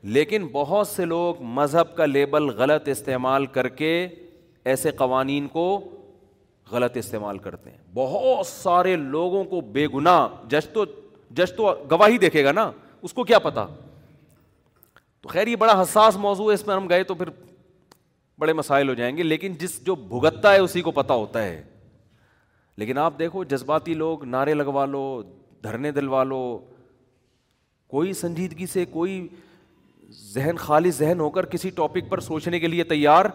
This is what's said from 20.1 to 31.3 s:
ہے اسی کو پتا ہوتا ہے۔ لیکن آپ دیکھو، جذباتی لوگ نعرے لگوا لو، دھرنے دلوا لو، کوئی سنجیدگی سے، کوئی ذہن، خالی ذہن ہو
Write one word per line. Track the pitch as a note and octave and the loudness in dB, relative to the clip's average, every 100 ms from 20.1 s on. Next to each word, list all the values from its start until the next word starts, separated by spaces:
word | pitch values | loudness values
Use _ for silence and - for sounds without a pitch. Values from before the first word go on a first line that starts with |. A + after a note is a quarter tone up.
| A#2+ D3+ D#3 G#3 | 0 0 4 6
ہے | G3 | 6
اسی | F3+ F3+ | 6 0
کو | E3+ | -2
پتا | C#3+ C3+ | -2 0
ہوتا | B2+ G#2 A#2 | 0 0 -4
ہے۔ | G#2 D#2+ D2 _ _ _ _ _ _ _ _ _ _ - | -6 -8 -16 _ _ _ _ _ _ _ _ _ _ -12
لیکن | G#2+ B2+ | -6 -2
آپ | D#3+ C#3+ | -2 -2
دیکھو، | E3 F#3 | -6 -6
جذباتی | E3+ C3+ B2+ D#3 D#3+ | -6 -6 -2 -2 -2
لوگ | E3 D#3 D#3+ | -4 -4 -6
نعرے | C#3 B2+ C#3 | -6 -2 0
لگوا | D3+ C#3+ C#3 C#3 | 0 -2 -2 -2
لو، | C#3 C3+ C3 F#2+ - _ _ | -4 -6 -8 -14 -20 _ _
دھرنے | G#2+ A2+ D3 | -12 -8 -4
دلوا | C#3+ C#3 C3+ | -4 -2 0
لو، | C3 C3+ B2+ A#2 - - _ _ _ _ _ _ _ _ _ _ _ | 0 -2 -6 -8 -14 -20 _ _ _ _ _ _ _ _ _ _ _
کوئی | C3+ F3+ | -4 -4
سنجیدگی | F#3+ F3 E3 F#3 D#3+ F3+ | -4 -6 -6 -8 -8 -6
سے، | F#3+ | -4
کوئی | F3 D#3 F3+ F#3+ F3 - - _ _ _ _ _ _ | -4 -4 -4 -6 -12 -18 -20 _ _ _ _ _ _
ذہن، | - G#2+ G#2 C#3+ E3+ | -20 -12 -6 -4 -4
خالی | - D3+ F3 | 2 4 4
ذہن | C#3 D3+ F3 | 2 0 0
ہو | D3+ | -2